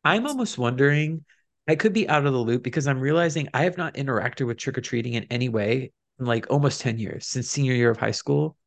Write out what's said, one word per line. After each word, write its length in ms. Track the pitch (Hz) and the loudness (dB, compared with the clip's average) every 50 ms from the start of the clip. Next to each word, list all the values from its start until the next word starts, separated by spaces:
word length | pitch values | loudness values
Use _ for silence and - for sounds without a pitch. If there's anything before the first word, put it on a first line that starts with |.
| - | 4
I'm 240 | 151 175 220 247 | 4 2 2 0
almost 300 | 294 285 262 233 202 - | -2 -2 -4 -4 -4 -2
wondering, 680 | - 123 120 123 127 139 143 147 151 151 156 160 160 - _ _ _ _ _ _ _ _ | 0 0 0 2 4 4 4 4 2 0 0 -4 -6 -10 _ _ _ _ _ _ _ _
I 80 | - 160 | -2 0
could 180 | 151 - 220 190 | 2 2 2 2
be 140 | 226 196 - | 2 2 4
out 160 | 151 147 139 | 2 2 4
of 80 | 143 131 | 2 2
the 60 | 123 | 2
loop 220 | 117 113 120 123 123 | 2 2 0 0 -2
because 240 | 123 - 165 143 | -2 -4 -2 0
I'm 120 | 143 135 127 | 0 0 0
realizing 480 | 131 143 156 170 170 165 147 165 139 - - | 0 0 2 2 2 0 0 -2 -6 -2 0
I 100 | 120 156 | 0 0
have 140 | 180 180 | 0 0
not 180 | 180 170 156 - | -2 -8 -6 -6
interacted 500 | - 139 135 123 104 101 123 - - 135 | -6 -4 -2 -2 -2 -2 -4 -4 -4 -4
with 100 | 120 117 | -4 -4
trick-or-treating 560 | - - 135 - 123 120 - - 117 117 123 117 | -4 -6 -6 -6 -6 -6 -4 -4 -4 -4 -2 -4
in 120 | 113 101 - | -4 -4 -4
any 200 | 120 123 131 123 | -4 -2 -2 0
way 420 | 113 110 101 104 120 131 131 - _ _ _ _ _ - | 0 0 0 0 0 -2 -2 -8 _ _ _ _ _ -6
in, 60 | 127 | -2
like, 240 | 120 117 113 - - | 0 0 0 0 0
almost 320 | 135 147 143 135 - - | 0 2 2 2 0 0
ten 160 | - 127 113 113 | -2 -2 -2 -2
years, 260 | 110 85 71 - - | -6 -6 -8 -10 -10
since 220 | - - 127 120 - | -8 -6 -6 -6 -4
senior 240 | - 147 139 131 127 | -2 -2 0 2 2
year 160 | 123 120 117 | 4 4 4
of 80 | 113 | 4
high 140 | - - 110 | 2 0 -2
school. 460 | 110 - - 139 143 143 151 160 - _ _ | -2 -4 -2 0 0 0 0 -2 -6 _ _